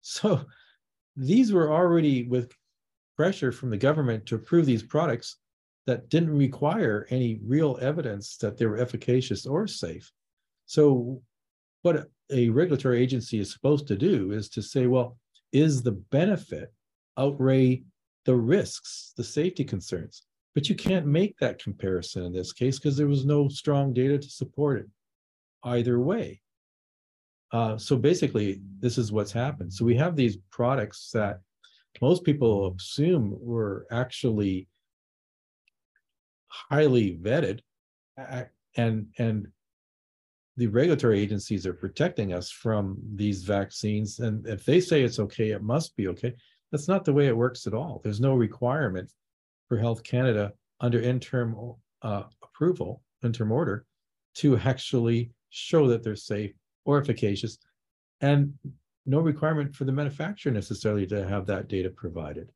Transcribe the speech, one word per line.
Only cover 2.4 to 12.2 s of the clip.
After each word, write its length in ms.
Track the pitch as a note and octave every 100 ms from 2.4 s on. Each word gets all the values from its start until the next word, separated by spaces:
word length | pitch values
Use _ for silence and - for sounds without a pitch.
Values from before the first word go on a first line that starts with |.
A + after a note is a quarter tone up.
| A#2+ _ _ _ _ _ _ -
pressure 360 | D#3+ G3 C3
from 180 | A#2+ B2+
the 80 | G#2
government 480 | C3+ D#3 C3 A2 -
to 100 | A2
approve 300 | - E3+ D3
these 160 | A2+
products 560 | - D3+ E3 A#2 - - _ _ _ _ -
that 240 | B2 -
didn't 260 | D#3 E3 D3
require 680 | C3+ - C#3+ G#3 D3 G#2 -
any 280 | C3 A#2+ A2 G#2
real 320 | C#3 D#3 B2
evidence 580 | B2+ D#3+ C3 G2+ - -
that 200 | G#2+ A#2+
they 80 | A2+
were 140 | G#2+
efficacious 680 | B2 A2 - B2+ B2+ G#2 C#3
or 220 | D3 G#3+
safe. 440 | - E2+ D#2+ - _ _ _ _ _ _
So 560 | - D3 C3 A#2+ C3+ _ _ _ _ _ _
what 240 | F3 D#3 - _